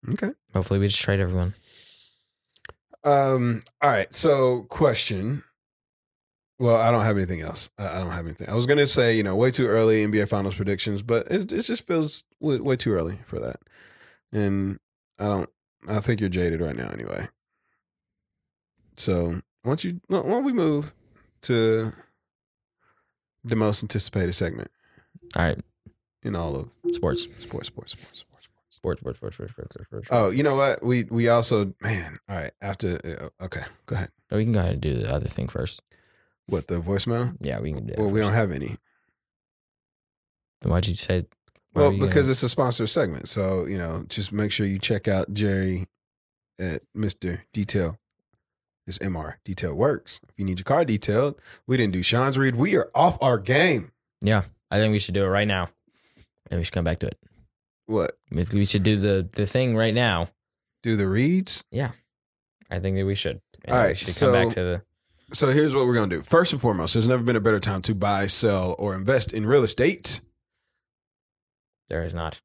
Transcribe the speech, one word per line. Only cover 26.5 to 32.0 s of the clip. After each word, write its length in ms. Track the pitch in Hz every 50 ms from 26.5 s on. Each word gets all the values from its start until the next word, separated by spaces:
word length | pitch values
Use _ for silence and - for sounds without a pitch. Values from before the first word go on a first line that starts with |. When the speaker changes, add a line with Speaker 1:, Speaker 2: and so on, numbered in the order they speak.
| 73
Speaker 1:
of 140 | 67 - - _ _ _ 349 349
Speaker 2:
Sports. 280 | - - 80 69 - -
Speaker 1:
sports, 180 | - - - -
sports, 260 | - - - - -
sports, 240 | _ - - - -
sports, 0 |
sports. 560 | - - - - - - _ _ _ _ _ _ _ _ _
Speaker 2:
Sports, 300 | _ _ _ - 82 -
sports, 180 | - 62 - -
sports, 180 | - 52 -
sports, 160 | - - - -
sports, 200 | - - - -
sports, 120 | - - _
sports. 200 | - 107 107 -
Speaker 1:
Oh, 200 | 123 120 110 95
you 120 | 92 127 143
know 120 | 151 135
what? 260 | 135 139 135 123 - -
We, 220 | 120 123 123 113
we 240 | - 113 117 117 117
also, 460 | 117 117 113 - 123 110 101 95 92 _ -
man, 360 | 110 113 98